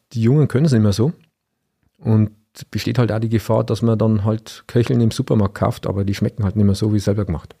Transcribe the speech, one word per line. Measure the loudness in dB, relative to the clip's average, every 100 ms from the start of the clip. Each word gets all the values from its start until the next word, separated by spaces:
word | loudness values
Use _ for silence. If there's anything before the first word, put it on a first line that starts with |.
| _
die | -2
Jungen | 2 4 2
können | 2 2
es |
nicht | 4
mehr | 2
so. | 2 0 -2 _ _ _ _ _ _ _ _
Und | 0 2 2 -4 _ -20 -10
besteht | -6 -2 0
halt | 0
auch | 0
die | -2
Gefahr, | -2 0 0
dass | 0 -2
man | 0 0
dann | 2 0
halt | 0 -4 -8 -20 -4
Köcheln | -2 0 2
im | 0
Supermarkt | -2 -2 0 0 -2
kauft, | -4 -2 -6
aber | -4
die | -4
schmecken | -2 -4 -2
halt | -4 0
nicht |
mehr | 0
so | 2 0
wie | -2
selber | -2 -2 -4
gemacht. | -6 -8 -20